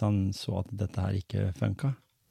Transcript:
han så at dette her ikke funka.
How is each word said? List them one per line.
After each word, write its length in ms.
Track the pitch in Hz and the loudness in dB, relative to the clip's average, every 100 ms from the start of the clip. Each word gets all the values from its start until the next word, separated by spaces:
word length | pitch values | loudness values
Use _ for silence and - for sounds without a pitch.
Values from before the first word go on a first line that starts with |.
han 220 | 104 101 95 | 2 4 2
så 260 | 101 - 95 | 0 -2 -2
at 100 | 95 | -2
dette 300 | 101 98 - | -2 -2 0
her 180 | 95 98 | 0 0
ikke 300 | - 101 98 - | -2 0 0 0
funka. 380 | 107 98 139 131 _ _ _ | 0 0 -2 -4 _ _ _